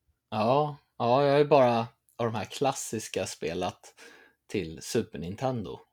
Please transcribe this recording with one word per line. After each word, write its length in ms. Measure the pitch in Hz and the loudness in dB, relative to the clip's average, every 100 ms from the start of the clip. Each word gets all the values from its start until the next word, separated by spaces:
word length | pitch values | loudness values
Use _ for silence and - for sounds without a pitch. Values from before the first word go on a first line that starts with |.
| _ _ _ | _ _ _
Ja. 460 | 110 107 139 151 143 _ _ | -2 2 2 0 -4 _ _
Ja, 260 | 117 127 | 2 4
jag 80 | 143 | 4
har 60 | 143 | 4
ju 60 | |
bara 340 | 147 147 123 117 117 - _ - | 6 6 6 4 -2 -8 _ -4
av 100 | 120 | -4
de 80 | |
här 100 | 107 | -4
klassiska 800 | 95 - 135 135 - 110 - 98 95 | -8 -2 -2 -2 -6 -8 -6 -6 -6
spelat 680 | - 76 87 92 - - - - - - _ _ | -6 -6 -4 -4 -6 -16 -20 -20 -20 -20 _ _
till 300 | 110 80 69 | -6 -6 -10
Super 360 | - 123 101 67 | -4 -4 -4 -8
Nintendo. 640 | 85 104 131 127 90 64 _ | -10 -4 -4 -4 -8 -12 _